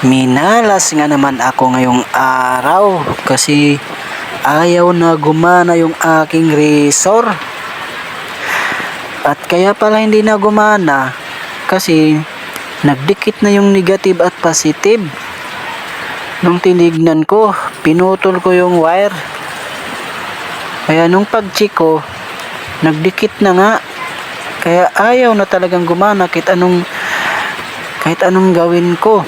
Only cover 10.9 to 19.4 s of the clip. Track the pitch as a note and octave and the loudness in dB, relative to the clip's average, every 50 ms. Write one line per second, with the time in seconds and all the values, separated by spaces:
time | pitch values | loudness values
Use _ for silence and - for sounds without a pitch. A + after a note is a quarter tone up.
10.9 | F3 - - B2+ B2+ - - - - - - - - - - - F#3+ F#3 - - | 0 0 -2 -4 -8 -10 -14 -14 -12 -12 -12 -12 -14 -10 -4 -2 -2 -2 0 2
11.9 | E3 D#3+ D#3 D#3 D3+ D3+ D#3 - - - - - - - - - - - - D3 | 2 4 4 4 2 0 -2 -6 -12 -14 -14 -14 -14 -14 -14 -14 -10 0 0 0
12.9 | C#3 C3 C#3 D#3 G3+ - - A3 - - - G#3 G3+ G3+ G3+ G3+ G3 G3 F3+ F3 | 0 0 0 -2 -2 0 0 -4 -2 0 2 2 4 4 4 4 4 4 2 2
13.9 | F#3+ F#3+ - G3 F3+ E3+ E3+ F3+ - - - E3+ D#3+ - - D#3+ D3+ - - G3 | 0 2 2 0 2 2 0 0 0 -2 -2 0 0 2 0 0 -2 0 2 2
14.9 | A3+ A3+ F#3+ D3+ C3+ - - - - - - - - - - - - - - - | 2 2 0 -6 -8 -12 -14 -14 -14 -14 -14 -12 -12 -12 -12 -12 -12 -12 -12 -12
15.9 | - - - - - - - - - - - F3 F3 F3 - F#3+ F3+ F3 E3+ E3+ | -12 -12 -10 -10 -10 -12 -12 -12 -8 -2 0 0 0 2 2 2 4 4 4 4
16.9 | E3 D#3+ E3 E3 D#3+ D#3 D#3 - G3 G#3+ A3 G#3 F#3+ - - - - - - D#3 | 4 2 2 2 2 2 2 2 2 2 2 2 0 -2 -6 -8 -10 -2 0 2
17.9 | D#3+ F3 F#3 F#3 F#3+ F#3 - F#3+ F#3 F#3 - F#3 F3+ F3+ F3+ F3+ F3+ E3+ D#3+ D#3+ | 2 4 2 2 0 2 0 0 0 0 0 2 2 4 4 4 2 4 4 4
18.9 | E3+ F#3 G3+ G3+ F#3+ D#3+ C#3+ - - - | 2 2 2 0 -2 -6 -10 -12 -12 -12